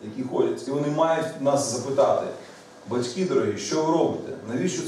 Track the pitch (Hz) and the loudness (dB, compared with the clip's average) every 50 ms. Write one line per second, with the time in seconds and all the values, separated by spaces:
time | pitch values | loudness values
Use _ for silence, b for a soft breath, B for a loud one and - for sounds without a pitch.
0 | - 214 - 262 123 - - - - - - - - 135 139 147 147 147 147 156 | -12 -10 -8 -6 -6 -4 2 2 2 2 2 -4 -4 -4 -2 -2 0 0 2 2
1 | 160 165 160 156 131 - - - 135 143 139 - - 127 123 123 113 139 135 139 | 2 4 2 0 0 -4 -6 0 2 2 2 2 2 0 -2 -4 -4 -2 2 4
2 | - - - - - - - B B B B B B B - - - 98 117 123 | 4 4 4 2 0 -4 -8 B B B B B B B -20 -20 -10 -4 -2 -2
3 | - - - 190 185 175 139 - - 104 104 - - - 156 156 156 160 165 - | -2 -2 -2 -2 0 2 2 2 2 2 0 -2 -4 -2 0 0 2 4 4 4
4 | - - - - - - - - - 107 120 131 175 180 - 165 - | 4 2 0 -4 -6 -8 -10 -12 -8 -6 -2 0 0 0 -2 -2 -6